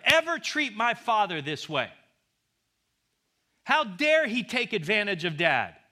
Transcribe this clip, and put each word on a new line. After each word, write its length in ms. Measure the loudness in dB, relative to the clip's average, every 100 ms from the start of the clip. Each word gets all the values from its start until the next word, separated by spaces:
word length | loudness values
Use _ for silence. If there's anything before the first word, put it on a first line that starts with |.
ever 360 | 4 4 2 -4
treat 360 | -4 -4 -4 -2
my 180 | -2
father 480 | -2 0 0 0 -2
this 280 | -6 -6 -4
way? 220 | -4 -4 -8 _ _ _ _ _ _ _ _ _ _ _ _ _ _ _ _
How 200 | 0 0
dare 440 | 0 0 2 4 2
he 160 | -2
take 300 | -2 -2 -2
advantage 520 | -2 0 0 0 -2 -4
of 120 | 0
Dad?" 380 | 2 2 -2 -8 _